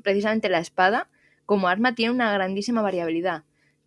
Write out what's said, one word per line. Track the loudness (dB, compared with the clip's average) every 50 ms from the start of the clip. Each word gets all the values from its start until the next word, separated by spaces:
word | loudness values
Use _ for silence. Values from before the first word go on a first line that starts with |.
precisamente | 0 0 0 0 0 0 -2 0 0 0
la | 0 0
espada | -2 -2 0 2 2 4 2 0 -4 _ _ _ _ _ _ _ _
como | -2 0 2 2 2
arma | 0 2 0 0 0
tiene | 0 -2 -2 0
una | 0 0 0
grandísima | 0 0 0 -2 -2 -4 -4 -2 -2 0 0
variabilidad, | 0 -2 -2 -2 -2 -2 -2 -2 -2 -4 -4 -8 _ _ _ _ _ _ _ _